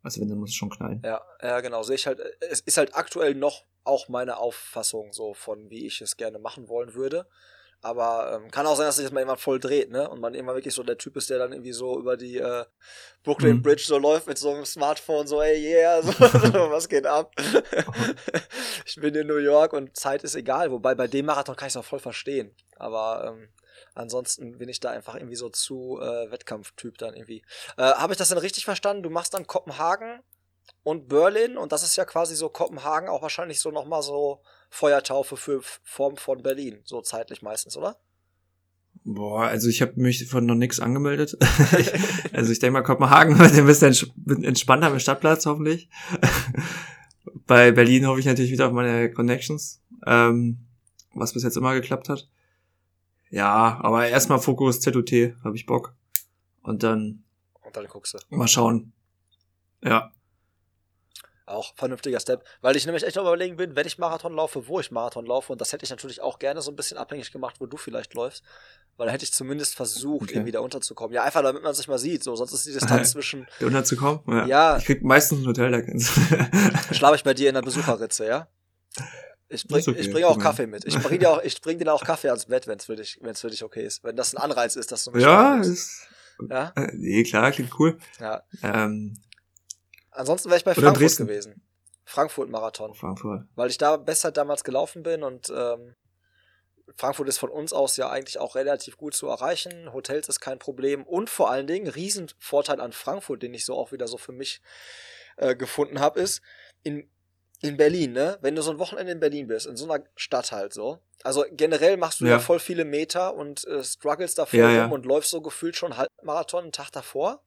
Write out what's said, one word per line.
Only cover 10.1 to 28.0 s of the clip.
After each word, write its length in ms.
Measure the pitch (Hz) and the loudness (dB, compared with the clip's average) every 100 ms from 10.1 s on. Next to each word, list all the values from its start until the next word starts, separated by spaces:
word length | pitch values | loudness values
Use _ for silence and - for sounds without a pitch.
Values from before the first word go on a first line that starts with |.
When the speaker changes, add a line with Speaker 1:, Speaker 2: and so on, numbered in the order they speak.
| 123 | -6
Speaker 2:
man 140 | 117 | -8
immer 220 | 131 127 | -8 -8
wirklich 180 | 131 139 | -8 -6
so 80 | 131 | -8
der 160 | 123 120 | -6 -8
Typ 200 | 139 139 | -8 -10
ist, 120 | - | -4
der 80 | 127 | -2
dann 140 | 123 | -4
irgendwie 220 | 135 123 | -6 -12
so 260 | 117 127 127 | -8 -6 -4
über 180 | 123 123 | -4 -4
die, 200 | 123 123 | -6 -6
äh, 280 | 123 123 117 _ - - - _ | -4 -6 -8 _ -20 -20 -20 _
Brooklyn 360 | - 143 135 120 | -4 4 4 6
Speaker 1:
Mhm. 40 | |
Speaker 2:
Bridge 220 | 143 147 | 4 2
so 140 | - 143 | 2 2
läuft 260 | 143 160 165 | 4 2 0
mit 120 | 135 | -4
so 100 | 143 | -4
einem 140 | 143 | -4
Smartphone, 600 | 139 170 143 151 - 151 143 | -8 -4 -2 -2 -2 -4 -2
so, 120 | 147 | 0
„Ey, 180 | 151 156 151 | 2 2 4
yeah“, 300 | 165 165 165 | 6 6 4
<laughs> 0 | |
so, 100 | 165 | 2
so, 600 | 196 247 120 240 196 160 | 6 8 8 6 4 2
„was 180 | 151 - | 0 0
geht 160 | 143 | 0
ab?“ 300 | 143 151 160 | 2 -2 -2
<laughs> 1500 | - 143 226 - - - 123 233 - - 165 - 254 240 - | -6 2 0 2 -4 -4 -4 -4 -4 -6 -6 -8 -12 -10 -10
„Ich 100 | - | -12
bin 180 | - 151 | -6 -4
in 140 | 151 151 | -2 -2
New 100 | 151 | 0
York 360 | 143 147 156 | 4 6 4
und 220 | 143 135 | 0 -8
Zeit 280 | - 139 143 | -6 -4 -4
ist 100 | 156 | -6
egal.“ 360 | 143 127 135 170 | -6 -2 -2 -2
Wobei, 240 | 127 127 | 0 0
bei 120 | 131 123 | 0 0
dem 180 | 139 147 | 0 0
Marathon 280 | 143 139 | -2 -2
kann 120 | 127 135 | -10 -8
ich's 100 | 123 | -8
auch 80 | |
voll 140 | - 139 | -8 -10
verstehen. 560 | 131 - - 139 104 _ _ _ | -10 -10 -6 -6 -6 _ _ _
Aber, 580 | 117 110 110 113 117 113 | -8 -4 -4 -4 -8 -12
ähm, 120 | 110 _ _ - _ | -20 _ _ -20 _
ansonsten 640 | - 117 127 120 - 123 120 | -6 -4 -4 -4 -6 -8 -12
bin 120 | 120 | -10
ich 100 | 120 | -6
da 100 | 120 | -6
einfach 240 | 117 117 | -8 -10
irgendwie 200 | 117 123 | -14 -14
so 140 | 120 120 | -12 -8
zu, 500 | - - 131 127 127 | -6 -6 -8 -10 -8
äh, 300 | 127 120 113 | -8 -8 -8
Wettkampftyp 680 | 120 - 110 101 - 120 - | -12 -12 -14 -14 -18 -18 -12
dann 160 | 113 | -12
irgendwie. 300 | 123 113 110 _ - - - | -12 -18 -20 _ -20 -18 2
Äh, 60 | |
hab 260 | 131 127 | 4 4